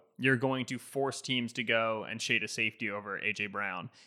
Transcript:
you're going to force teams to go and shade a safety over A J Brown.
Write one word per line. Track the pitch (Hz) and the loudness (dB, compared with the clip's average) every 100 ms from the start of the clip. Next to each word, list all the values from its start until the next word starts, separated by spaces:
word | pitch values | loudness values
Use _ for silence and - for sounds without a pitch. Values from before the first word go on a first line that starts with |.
| _ - | _ 0
you're | 131 123 | 4 4
going | 131 131 123 | 4 0 -2
to | 127 | -6
force | - 139 135 - | -4 -2 -2 -2
teams | - 127 120 | -2 0 0
to | - | 0
go | 117 113 113 110 92 | 4 4 4 0 -4
and | 113 | -4
shade | - 117 | 0 2
a | 107 | 0
safety | - 110 - 107 | -2 -2 -2 -4
over | 101 104 95 | -2 -4 -2
A | 104 | -2
J | 101 101 | -2 -4
Brown. | 101 101 90 - - | -4 -4 -4 -8 -14